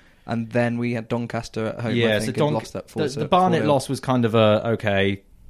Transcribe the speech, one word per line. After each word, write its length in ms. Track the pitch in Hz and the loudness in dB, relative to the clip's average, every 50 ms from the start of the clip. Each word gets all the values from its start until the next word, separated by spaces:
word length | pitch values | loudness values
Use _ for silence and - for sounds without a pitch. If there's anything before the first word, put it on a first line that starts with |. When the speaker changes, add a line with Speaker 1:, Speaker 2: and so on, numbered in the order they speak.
| _ _ _ _ - | _ _ _ _ -10
Speaker 1:
and 240 | 120 117 117 117 110 | -8 -6 -6 -6 -2
then 300 | 120 123 120 120 120 120 | 0 0 0 0 0 -2
we 140 | 120 120 120 | -4 -4 -4
had 140 | 117 113 117 | -4 -4 -4
Doncaster 600 | 120 120 117 110 - 113 117 - - 117 110 110 | -4 -4 -4 -4 -6 -8 -8 -6 -8 -6 -6 -6
at 120 | - - | -6 -6
home, 140 | 120 117 110 | -4 -2 0
Speaker 2:
Yeah, 200 | 120 117 113 107 | 2 2 2 2
Speaker 1:
I 40 | 104 | 2
Speaker 2:
so 60 | 107 | 0
Speaker 1:
think, 120 | 120 127 - | -2 -2 0
Speaker 2:
Don-, 100 | 156 147 | 0 0
Speaker 1:
and 60 | 117 | 0
lost 180 | 110 113 - - | -2 -4 -6 -12
that 140 | 98 - - | -12 -12 -10
Speaker 2:
the, 60 | - | -6
the 40 | 117 | -4
Speaker 1:
four 60 | 156 139 | -4 -4
zero. 200 | 135 147 151 143 | -2 -4 -2 2
Speaker 2:
Barnet 380 | 190 180 185 185 170 156 - | 2 4 4 4 2 2 2
loss 220 | 147 143 131 - - | 2 2 0 0 -2
was 120 | 139 120 | -6 -6
kind 260 | - - 127 123 117 | -2 0 0 2 2
of 80 | 113 104 | 2 4
a, 280 | 117 110 107 107 107 - | 4 6 6 4 4 2
"Okay, 560 | 117 113 104 - 107 98 98 98 98 101 95 _ _ - - - - | 0 -2 -2 -2 0 0 2 2 0 0 -4 _ _ -20 -20 -20 -20